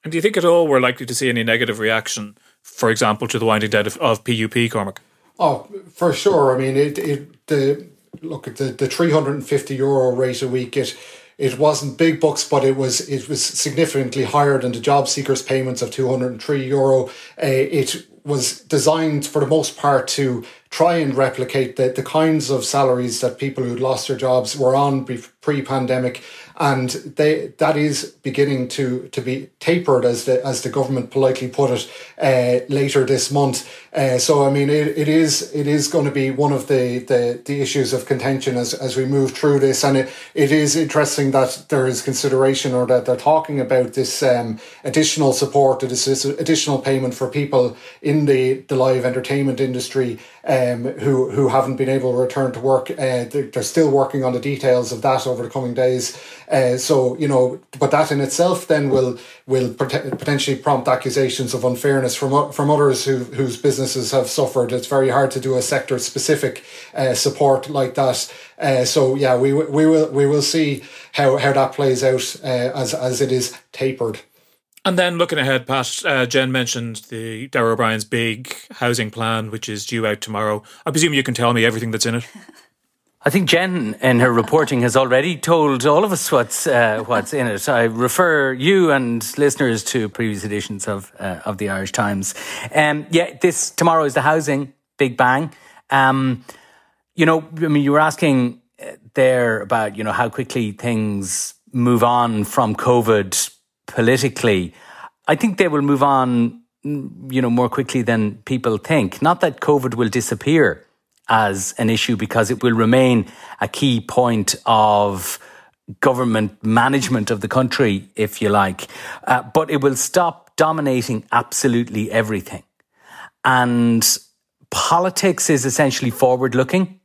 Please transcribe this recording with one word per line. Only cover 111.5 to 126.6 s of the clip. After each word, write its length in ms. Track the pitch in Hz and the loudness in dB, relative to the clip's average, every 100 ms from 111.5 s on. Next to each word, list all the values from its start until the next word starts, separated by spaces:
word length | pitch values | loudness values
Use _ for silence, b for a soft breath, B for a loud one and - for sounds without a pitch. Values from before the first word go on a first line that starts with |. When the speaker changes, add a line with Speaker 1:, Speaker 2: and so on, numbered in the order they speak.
| 98 92 - | -2 -6 -2
Speaker 3:
an 120 | 113 | 0
issue, 260 | 110 - 107 | 0 0 -2
because 340 | 107 117 104 | 0 0 0
it 140 | 120 | 0
will 80 | 123 | 0
remain 560 | 113 113 127 131 117 95 B B B | 2 4 4 4 2 0 B B B
a 80 | 107 | -8
key 320 | - 143 117 | -2 0 0
point 560 | - - 123 110 98 - - | 0 0 2 0 -2 -4 0
of 720 | 113 107 104 104 95 92 - B B B B - 101 | 4 4 4 2 -2 -8 -10 B B B B -20 0
government 640 | 139 127 123 110 104 - | 0 2 0 0 -2 -4
management 640 | 110 113 123 139 127 127 104 | 0 2 2 0 0 -2 -2
of 100 | 107 | -4
the 80 | 101 | -2
country, 580 | 131 127 - 120 98 - - | 0 0 2 0 0 -6 -6
if 260 | 107 - | -4 -2
you 60 | 107 | 0
like. 400 | 104 95 92 - B B B - | 2 2 -4 -12 B B B 0
Uh, 180 | 123 113 | 0 2
but 160 | 160 156 | -2 0
it 120 | 151 | 0
will 160 | 139 127 | 0 0
stop 580 | - 185 170 - _ - | -2 0 0 -2 _ 0
dominating 680 | 156 160 143 127 113 110 - | 0 0 0 -2 -2 -6 -2
absolutely 760 | 117 117 - 135 120 120 104 110 | -2 -2 -2 0 0 -2 -4 -2
everything. 540 | 110 110 104 87 92 _ _ _ B B B B _ | -2 0 -4 -8 -16 _ _ _ B B B B _
And 640 | 135 127 123 120 117 113 - - _ _ _ _ _ | 2 2 2 2 4 4 2 -2 _ _ _ _ _
politics 800 | - - 170 185 185 196 - - | -4 0 2 2 0 0 0 0
is 160 | 147 127 | 2 0
essentially 460 | 123 143 - 131 | 0 0 0 -4
forward-looking. 840 | - 131 127 127 123 | 2 2 4 2 0